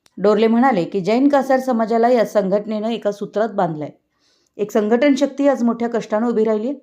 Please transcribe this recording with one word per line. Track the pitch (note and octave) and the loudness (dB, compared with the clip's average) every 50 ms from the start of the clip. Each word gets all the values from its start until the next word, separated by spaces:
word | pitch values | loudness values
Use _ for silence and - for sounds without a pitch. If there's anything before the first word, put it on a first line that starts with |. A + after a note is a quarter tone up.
| _ _ _ | _ _ _
डोरले | - F3+ G#3 G#3+ G#3 A3+ | -2 2 2 4 4 4
म्हणाले | A3 A3+ A#3 A#3+ C4 B3 F3+ E3 | 4 4 4 4 4 2 0 0
की, | - - G3 | -2 -4 -4
जैन | F3 F3+ A3 B3 C4+ C#4+ | -2 0 2 2 4 4
कासार | C#4+ C4+ B3+ C4+ C4+ C4 | 4 2 2 2 0 0
समाजाला | B3+ C4 B3 A3+ A3+ G3+ A#3 A3+ A3+ A#3+ | 0 0 -2 0 0 0 0 2 4 4
या | B3+ A#3+ G#3 | 4 2 2
संघटनेनं | - - G#3+ G3 F#3+ F#3+ G#3 G#3 G#3+ A3 G#3+ G#3 A3+ | 0 0 0 0 2 0 -2 -2 -4 -6 -6 -4 -4
एका | A#3 G#3 - G3+ | -4 -4 -4 -4
सूत्रात | G3+ - G#3 - - G3+ A3 A3+ | -4 -4 -6 -6 -2 -2 -2 -2
बांधलंय. | G3+ G3 F#3 E3 D#3+ D3+ D3 C#3+ - _ _ _ _ _ _ _ _ _ _ _ _ | 0 -2 -2 -2 -2 -6 -10 -12 -14 _ _ _ _ _ _ _ _ _ _ _ _
एक | - G#3 G#3 | -8 -6 -2
संघटन | - A#3 G#3 G#3 A#3 A#3+ C#4+ D4 C#4 | 0 0 0 0 0 0 0 0 2
शक्ती | C#4 D4 C#4 C#4+ - C#4 C#4+ | 0 -2 -4 -2 0 0 0
आज | C4 G#3+ | 2 2
मोठ्या | A#3+ A#3 A3+ A#3 A#3 A#3 | 0 -2 -2 -2 -4 -4
कष्टानं | A#3+ A3 G3+ - G#3+ G#3+ A#3 A#3+ | -4 -6 -6 -4 -4 -2 -2 -2
उभी | A#3 G#3+ A3 | 0 0 0
राहिली. | A3 A3 G#3 G#3+ B3+ C#4+ C#4 | 0 0 -2 -4 -6 -8 -10